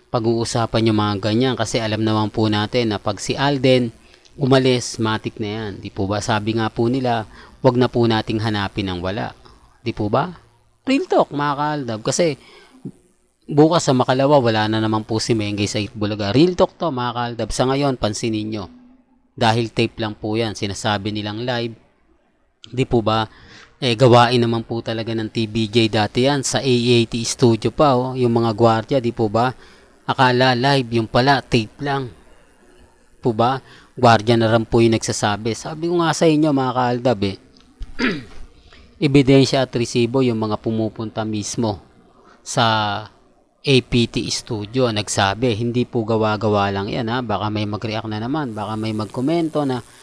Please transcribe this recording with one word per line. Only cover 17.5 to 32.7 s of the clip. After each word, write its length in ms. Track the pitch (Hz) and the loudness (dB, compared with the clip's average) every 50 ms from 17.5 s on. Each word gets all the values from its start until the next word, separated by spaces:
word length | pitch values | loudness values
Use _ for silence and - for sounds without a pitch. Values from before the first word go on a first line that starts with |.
| - | -2
Sa 160 | - 131 127 | -2 0 2
ngayon, 320 | 131 139 143 139 131 120 | 2 2 0 0 -2 -2
pansinin 480 | - 107 107 - - 117 110 107 107 107 | -2 -4 -4 -2 -4 -4 -4 -4 -4 -6
nyo. 160 | 107 107 98 - - - - - - _ _ _ _ _ _ _ - | -6 -8 -8 -10 -16 -20 -20 -20 -20 _ _ _ _ _ _ _ -6
Dahil 360 | - 117 113 113 120 117 110 - | 0 2 2 4 2 0 -2 0
tape 280 | - 117 113 - - | 0 -2 -2 -2 -4
lang 160 | 113 110 107 | -6 -6 -6
po 200 | - - 110 107 | -6 -6 -4 -2
yan. 200 | 110 117 113 95 | -2 -2 -4 -4
Sinasabi 560 | - - 101 98 - - 117 104 101 98 107 104 | -6 -6 -6 -6 -4 -2 -2 -2 -2 -2 -4 -6
nilang 320 | 107 104 107 104 107 120 | -6 -6 -6 -6 -6 -6
live. 320 | 127 123 117 117 120 113 - _ _ _ _ _ _ _ _ _ _ _ _ _ _ _ _ _ - | -4 -4 -4 -4 -6 -8 -12 _ _ _ _ _ _ _ _ _ _ _ _ _ _ _ _ _ -10
Di 160 | - 123 131 - | -4 -4 -2 2
po 160 | - 120 107 | 2 0 2
ba? 240 | 107 110 110 110 - - - - - - - - - _ - | 2 0 0 -2 -4 -8 -20 -20 -20 -20 -20 -20 -20 _ -6
Eh, 160 | - 127 117 | -2 -2 0
gawain 440 | 110 131 123 120 120 120 117 127 123 | 4 6 6 8 8 6 6 4 2
naman 240 | 117 117 113 113 110 | 2 2 0 -2 -4
po 200 | - 120 117 117 | -6 -8 -8 -6
talaga 280 | - 113 113 113 107 113 | -6 -6 -6 -6 -6 -4
ng 120 | 113 110 107 - | -4 -6 -4 -2
T 160 | 117 113 107 | -2 -4 -2
V 200 | 107 113 113 104 | -2 -2 -2 0
J 80 | 104 120 113 110 | 2 2 2 4
dati 400 | 107 113 107 104 - 123 123 135 | 2 2 0 0 0 0 2 2
yan. 160 | - - 127 | 2 0 -2
Sa 160 | - - 123 | -2 -2 -2
A 140 | 107 135 123 | 0 2 2
A 220 | 120 117 123 123 120 117 113 | 2 4 4 4 4 4 2
T 120 | - 120 117 | -2 -6 -4
studio 480 | - - - - 120 113 107 - 120 - | -4 -2 2 4 4 4 4 0 -2 0
pa, 240 | - 160 143 131 | 2 2 4 4
oh. 160 | 123 127 131 127 | 2 0 -2 -2
Yung 200 | 131 123 120 117 | 0 0 2 2
mga 160 | 117 117 117 113 | 2 2 0 2
gwardiya, 460 | 104 117 113 113 113 107 - 143 135 | 4 4 4 4 2 0 0 -2 0
di 120 | 117 117 113 | 0 -2 -2
po 200 | - 117 107 101 | -2 -2 0 0
ba? 200 | 113 123 127 127 - - - - - - _ _ _ _ | 0 0 0 -2 -6 -14 -20 -20 -20 -20 _ _ _ _
Akala 480 | - - - 135 127 123 123 127 131 127 | -4 0 2 4 4 4 4 4 4 2
live, 440 | 117 123 139 143 139 127 113 117 117 | 2 2 2 2 2 0 0 -2 -2
yung 80 | 110 110 | -2 0
pala, 320 | - 131 123 139 143 127 | 2 2 4 4 2 2
tape 400 | - - - 120 107 104 - - | 0 0 0 -2 -2 -2 -8 -10
lang. 320 | 139 143 139 139 135 117 - - - - - - - _ _ _ _ _ | -6 -4 -4 -4 -6 -8 -12 -18 -20 -20 -20 -20 -20 _ _ _ _ _